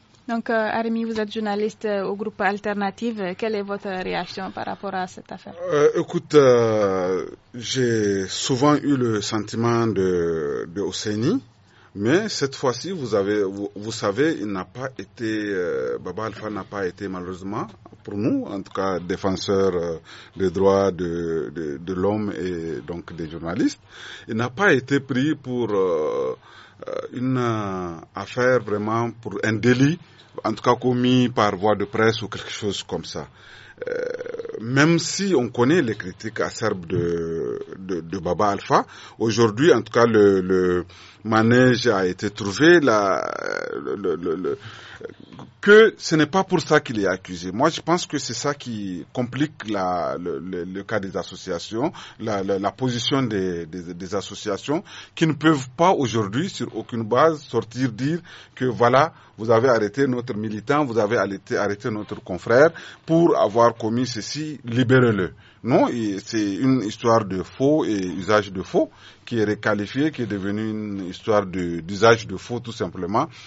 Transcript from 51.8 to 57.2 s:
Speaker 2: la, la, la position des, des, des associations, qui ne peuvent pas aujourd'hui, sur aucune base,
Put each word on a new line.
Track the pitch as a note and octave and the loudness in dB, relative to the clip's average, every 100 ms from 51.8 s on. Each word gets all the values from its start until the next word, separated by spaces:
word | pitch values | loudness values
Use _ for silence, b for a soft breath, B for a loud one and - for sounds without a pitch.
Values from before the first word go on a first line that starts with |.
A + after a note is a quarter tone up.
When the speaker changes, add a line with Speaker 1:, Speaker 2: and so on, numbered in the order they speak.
| D#3+ - B B | -4 -6 B B
Speaker 2:
la, | A2 G2+ | -6 -4
la, | G2 G2 | -2 -2
la | G2 | -2
position | - C3 A#2+ - C#3 | -2 -4 -2 -2 0
des, | B2 G2+ F#2 E2+ D#2+ | 0 -2 -2 -4 -8
des, | F2+ E2+ | -10 -12
des | F2 F#2 | -12 -6
associations, | G2 - G2 G#2 G2 - B2+ - B B | -6 -6 -8 -6 -6 -4 -6 -6 B B
qui | - D#3+ | 0 0
ne | |
peuvent | D3 D#3 D3 C3 - | 4 4 2 0 2
pas | F3 | 4
aujourd'hui, | F#3 A#2+ A2+ G2 A#2+ F#3+ | 4 0 0 -2 -2 -4
sur | - A#2+ A2 | -6 -8 -8
aucune | - A#2 | -8 -6
base, | G#2+ B2 | 0 4